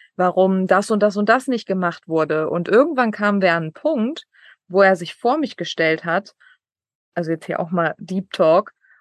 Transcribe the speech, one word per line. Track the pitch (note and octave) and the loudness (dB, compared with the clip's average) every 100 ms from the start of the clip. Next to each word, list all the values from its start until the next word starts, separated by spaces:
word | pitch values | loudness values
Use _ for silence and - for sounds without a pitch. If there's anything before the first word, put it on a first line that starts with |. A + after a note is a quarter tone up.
| _ - | _ -2
warum | F3+ F#3 F#3+ F#3+ F#3 | 0 2 2 2 2
das | F#3+ G#3 | 2 2
und | G#3 | 0
das | G#3 G3 | 0 0
und | G#3 | 2
das | B3 C4 | 2 0
nicht | A#3+ - | -4 -4
gemacht | F#3+ F3 - - | -4 -4 -6 -4
wurde. | D#3+ D#3 D#3 D#3 | -2 0 -2 -2
Und | F3 F3 | -4 2
irgendwann | A3 D#4 C4+ A3+ | 2 2 0 -2
kamen | G#3+ G#3 G3+ | -2 -2 2
wir | F#3 | 2
an | E3 | 0
einen | D#3+ | -4
Punkt, | - D4+ D4 A3+ D#4+ - _ - _ - | -6 -4 -2 -4 -6 -16 _ -20 _ -4
wo | F#3 | 2
er | F#3+ F3+ | 4 2
sich | E3+ - | -4 -4
vor | A#3+ D4 | -2 0
mich | G#3 - | -2 -6
gestellt | E3+ - D#3+ D#3+ E3+ | -8 -2 0 0 -2
hat, | F3 G#3 _ _ _ _ _ _ _ _ | -4 -4 _ _ _ _ _ _ _ _
also | - D#3+ | -8 -6
jetzt | D#3+ - | -6 -6
hier | - | -6
auch | E3 | -4
mal | F3 E3 - | -2 -2 -4
Deep | E3+ F#3+ F#3+ | -8 -8 -6
Talk, | - D#3+ E3+ - _ _ _ | 0 4 4 0 _ _ _